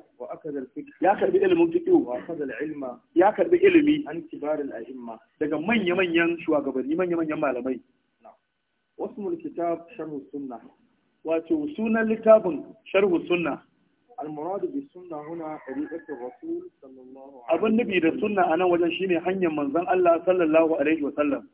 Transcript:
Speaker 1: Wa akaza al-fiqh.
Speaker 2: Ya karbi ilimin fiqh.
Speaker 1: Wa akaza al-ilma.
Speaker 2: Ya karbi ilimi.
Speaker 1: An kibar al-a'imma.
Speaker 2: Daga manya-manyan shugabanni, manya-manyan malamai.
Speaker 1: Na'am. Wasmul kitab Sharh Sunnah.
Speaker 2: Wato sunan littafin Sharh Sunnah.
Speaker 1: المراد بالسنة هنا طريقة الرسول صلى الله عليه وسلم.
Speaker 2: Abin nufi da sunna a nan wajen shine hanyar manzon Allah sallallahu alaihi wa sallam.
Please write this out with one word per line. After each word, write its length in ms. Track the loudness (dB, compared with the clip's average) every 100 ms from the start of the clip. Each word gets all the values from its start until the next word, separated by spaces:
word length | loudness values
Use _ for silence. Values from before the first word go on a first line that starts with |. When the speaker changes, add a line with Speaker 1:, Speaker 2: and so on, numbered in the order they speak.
| -16 _
Speaker 1:
Wa 100 | -14
akaza 260 | -12 -10 -10
al-fiqh. 300 | -10 -12 -16 0
Speaker 2:
Ya 160 | 2 2
karbi 220 | 2 4
ilimin 340 | 4 4 4
fiqh. 160 | 2 4
Speaker 1:
Wa 300 | 4 4 -4
akaza 260 | -8 -8
al-ilma. 560 | -6 -6 -8 -6 -10 -12 _
Speaker 2:
Ya 180 | 4 4
karbi 240 | 4 2 6
ilimi. 480 | 6 6 6 2 0
Speaker 1:
An 160 | -8 -10
kibar 320 | -10 -4 -4
al-a'imma. 580 | -4 -8 -12 -14 -14 -16 _ _
Speaker 2:
Daga 180 | -4 -2
manya-manyan 760 | 0 0 2 0 0 2 0 -2
shugabanni, 500 | 0 0 0 -4 -2
manya-manyan 440 | -2 0 -2 -2 -2
malamai. 400 | -2 -2 -4 -6 -10 _ _ _
Speaker 1:
Na'am. 120 | -20 _ _ _ _ _ _ -12
Wasmul 380 | -10 -8 -6 -6
kitab 460 | -8 -6 -4 -4 -8 -14
Sharh 160 | -10 -10 -12
Sunnah. 300 | -12 -12 -14 -18 _ _ _ _ _
Speaker 2:
Wato 420 | -4 -4 0 -2 -2 -4
sunan 320 | 0 0 0
littafin 560 | 2 8 8 6 -6 -10 -18 -2
Sharh 160 | 2 2 2 0
Sunnah. 340 | -2 -2 -6 -12 _ _ _ _ -14
Speaker 1:
المراد 400 | -12 -10 -8 -6 -6
بالسنة 440 | -8 -10 -18 -14 -14 -12
هنا 260 | -10 -10 -12 -10
طريقة 360 | -10 -8 -10 -12
الرسول 600 | -12 -12 -12 -10 -10 -10 _
صلى 180 | -20 -20
الله 440 | -20 -20 -20 -20 -2
عليه 80 | 0
وسلم. 0 |
Speaker 2:
Abin 160 | 2 0
nufi 200 | 2 2
da 60 | 2 0
sunna 220 | -2 0 2
a 40 | 2
nan 120 | 2
wajen 240 | 2 0
shine 240 | -2 -2 -2
hanyar 320 | -2 0 0
manzon 400 | 0 -2 -2 0
Allah 320 | 2 4 4 2
sallallahu 480 | 2 4 4 4 2
alaihi 240 | 0 0
wa 100 | -2 -2
sallam. 320 | -2 -2 -6